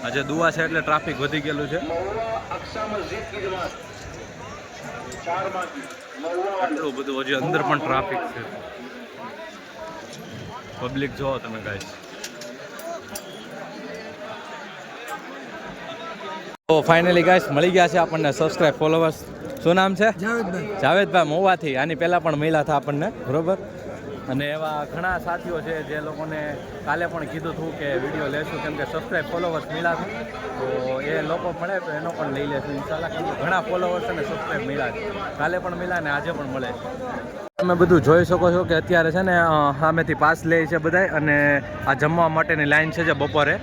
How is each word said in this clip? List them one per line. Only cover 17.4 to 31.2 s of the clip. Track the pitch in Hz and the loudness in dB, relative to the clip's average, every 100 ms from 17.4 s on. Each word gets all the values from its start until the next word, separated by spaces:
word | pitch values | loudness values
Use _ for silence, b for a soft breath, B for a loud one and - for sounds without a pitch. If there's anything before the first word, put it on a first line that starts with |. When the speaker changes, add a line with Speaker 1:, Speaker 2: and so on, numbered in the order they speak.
| - | 4
Speaker 1:
મળી | 139 175 | 2 4
ગયા | 180 175 | 4 4
છે | 175 | 4
આપણને | 165 160 151 | 2 2 0
સબસ્ક્રાઇબ | 135 160 - 160 | 2 0 4 2
ફોલોવર્સ. | - 156 160 160 156 - - - - | 4 2 4 2 0 -12 -12 -10 0
શું | 165 | 4
નામ | 185 190 | 6 4
છે? | 185 214 | 4 2
Speaker 2:
જાવેદભાઈ. | 175 208 233 196 180 - 196 | 2 -2 -2 -2 -4 -4 0
Speaker 1:
જાવેદભાઈ | 135 180 185 180 | 4 4 4 4
મહુવાથી. | 151 160 190 180 156 131 | 4 4 4 4 2 0
આની | 151 | 0
પહેલા | 151 170 175 | 2 4 4
પણ | 160 147 | 4 2
મળ્યા | 156 156 | 4 2
હતા | 143 143 | 4 2
આપણને, | 143 143 180 - 127 | 2 -2 -2 -4 -2
બરોબર? | 143 165 190 - - - - - - - | 0 2 -2 -4 -12 -12 -10 -10 -10 -4
અને | 131 143 | -2 -2
એવા | 156 156 151 147 | -2 -2 -4 -4
ઘણા | 151 180 180 | -2 -2 -2
સાથીઓ | 175 170 180 165 | -2 -4 -2 -4
છે | 160 160 | -2 -4
જે | 143 151 | -4 -4
લોકોને | 151 147 156 156 151 139 - - | -4 -6 -6 -4 -6 -6 -10 -8
કાલે | - 156 170 | -2 0 0
પણ | 170 151 | -2 -6
કીધું | 160 160 | -6 -6
હતું | 156 160 151 | -4 -6 -4
કે | 143 131 | -2 -2
વીડિયો | 139 151 143 | -2 -2 -2
લેશું, | 143 156 - | -2 -4 -4
કેમ | 156 147 | -4 -4
કે | |
સબસ્ક્રાઇબ | 135 160 - 175 147 | -4 -4 -2 -4 -2
ફોલોવર્સ | 170 175 160 143 | -2 0 -2 -4
મળ્યા | 156 170 | -2 0
છે. | 165 185 226 226 - - - | 0 -4 -6 -8 -8 -8 -4
તો | 131 127 127 131 | -2 -2 0 -2
એ | 143 160 | 0 0